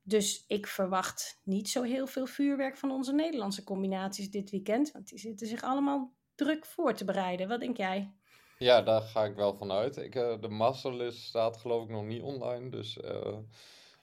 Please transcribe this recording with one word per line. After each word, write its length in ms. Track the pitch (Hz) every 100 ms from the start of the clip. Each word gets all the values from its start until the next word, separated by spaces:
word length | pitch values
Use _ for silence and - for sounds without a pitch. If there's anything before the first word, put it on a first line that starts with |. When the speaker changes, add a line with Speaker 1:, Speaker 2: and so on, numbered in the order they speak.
Speaker 1:
Dus 420 | 190 214 202 - _
ik 200 | 208 202
verwacht 720 | - 190 190 185 - - -
niet 260 | - 190 208
zo 120 | 262
heel 240 | 240 262 269
veel 180 | - 262
vuurwerk 520 | - 285 277 269 269
van 140 | 277
onze 220 | 262 254
Nederlandse 500 | 294 320 294 196 196
combinaties 680 | - 190 190 190 190 196 196
dit 180 | 202 196
weekend, 420 | 196 196 226 294
want 160 | - 196
die 120 | 233
zitten 280 | 220 208 220
zich 140 | 226
allemaal 520 | - 277 285 277 254 _ _ -
druk 300 | 294 311 -
voor 280 | - 302
te 120 | 214 196
bereiden. 420 | 196 185 180 190
Wat 120 | 240
denk 180 | 254 233
jij? 360 | 190 190 196 - _ _ _ _
Speaker 2:
Ja, 240 | 123 120
daar 200 | 104 110
ga 220 | 110 113 107
ik 100 | 98
wel 200 | 101 101
van 160 | 101
uit. 260 | 95 123 143
Ik, 180 | - 131
eh, 260 | 120 110
de 60 | 110
masterlist 760 | 107 117 135 139 123 120 117
staat 340 | - 117 113 113
geloof 260 | 123 117
ik 60 | 113
nog 140 | 110 104
niet 160 | 117
online, 480 | 101 139 117 123 127
dus, 300 | 117 107 -
eh, 380 | - 104 101 107 110 - - - - -